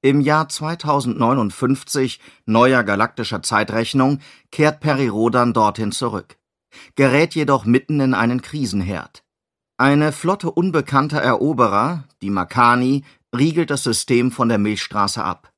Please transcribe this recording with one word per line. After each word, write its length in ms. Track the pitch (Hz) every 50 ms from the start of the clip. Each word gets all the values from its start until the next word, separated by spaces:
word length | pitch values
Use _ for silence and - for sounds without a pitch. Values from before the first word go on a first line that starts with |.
Im 200 | - 135 139 147
Jahr 280 | 139 143 151 156 160 156
zweitausendneunundfünfzig, 1700 | - - 151 156 165 170 - 147 147 143 131 123 117 - 113 117 131 139 113 101 95 - - 123 135 135 - - - 147 131 123 - - _ - - _ _
neuer 380 | - 110 113 120 131 131 123 113
galaktischer 580 | 101 101 98 110 117 _ - 113 - 117 95
Zeitrechnung, 800 | - - 117 104 107 104 - 113 113 - - 139 131 135 143 139 - - - _ _ _
kehrt 280 | - - 151 151 151 -
Peri 280 | - 156 143 131 139 120
Rodan 460 | 98 107 113 117 113 127 120 120 113
dorthin 380 | 113 110 104 101 - 113 104
zurück, 460 | 104 - 135 120 107 95 - _ - _ _ _ _ _ _ _ _ - - - _
gerät 380 | - 139 135 123 143 160 165 -
jedoch 320 | 160 151 139 139 131 -
mitten 340 | 110 120 131 - - 156 147
in 140 | 139 131 131
einen 300 | 92 113 120 123 131 131
Krisenherd. 800 | - - 156 139 104 92 101 92 90 101 80 - - _ - _ _ _ _ _ _ _ _ _ _ _ _
Eine 340 | 127 139 143 147 151 156
Flotte 400 | 143 - - 165 196 202 - 165
unbekannter 680 | - - 175 190 160 160 139 - 135 139 139 151 151 147
Eroberer, 840 | - 123 120 - - 147 156 123 123 107 95 101 113 143 175 165 139 _ _ _
die 80 | - 98
Makani, 760 | 101 95 90 - - 127 120 120 120 123 123 127 139 143 139 - _ _ _ _ -
riegelt 360 | 120 139 165 156 165 165 139
das 120 | 147 135 -
System 480 | 120 113 - - - 127 120 123 127
von 160 | 120 - 127 117
der 120 | 117 107
Milchstraße 640 | 101 107 107 101 - - - 107 101 98 - 117 -
ab. 280 | 95 90 _ _ _ _